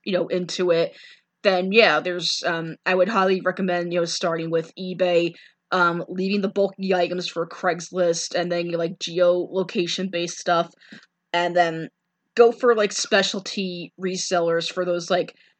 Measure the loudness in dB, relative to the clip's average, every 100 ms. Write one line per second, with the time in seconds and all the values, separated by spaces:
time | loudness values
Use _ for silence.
0 | -2 -2 0 -2 -2 -2 2 2 0 -4
1 | -20 -20 _ _ 2 2 4 6 6 6
2 | 0 -4 -4 -4 -2 -4 -6 -6 0 2
3 | 2 4 2 2 0 -2 0 0 0 -2
4 | -2 -2 -2 -2 -2 -2 -2 -8 -8 0
5 | 2 2 0 -4 -18 _ _ 2 2 0
6 | -6 -4 -2 0 0 0 0 0 -2 0
7 | 0 -2 -6 -6 -6 -4 -4 -4 -4 0
8 | 0 0 -4 -4 -2 -2 -2 -4 -4 -6
9 | -6 2 2 2 0 -4 -2 -2 -2 -4
10 | -4 -4 -6 -4 0 0 0 _ _ -20
11 | -20 _ _ -2 2 2 2 0 -8 _
12 | _ _ _ 4 4 4 2 2 0 -2
13 | 0 2 2 -4 -8 -6 -6 -6 -12 -8
14 | -6 -6 -2 0 0 0 -2 -4 -2 -4
15 | 0 -2 -2 -10 _